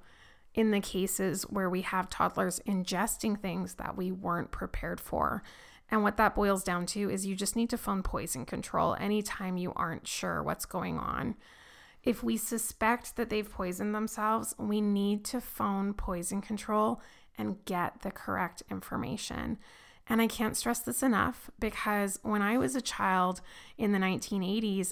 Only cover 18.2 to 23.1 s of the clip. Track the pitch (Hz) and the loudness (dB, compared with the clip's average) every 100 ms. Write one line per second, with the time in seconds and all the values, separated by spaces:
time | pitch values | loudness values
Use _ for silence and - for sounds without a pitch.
18.2 | - 185 170 - - 190 - - 247 233 | -4 -2 -2 -6 -10 -8 -6 -4 -2 -4
19.2 | - - - 226 - - - - - 226 | -4 -4 -4 -6 -8 -20 -20 -14 0 4
20.2 | 226 - 220 - 233 233 - 240 262 202 | 4 2 0 0 0 -2 -2 2 4 4
21.2 | 202 - - - 214 - 220 208 202 196 | 2 -2 -12 -6 -4 -2 0 2 0 -2
22.2 | - 208 202 240 269 262 - - 196 | 0 2 4 4 2 0 -2 0 2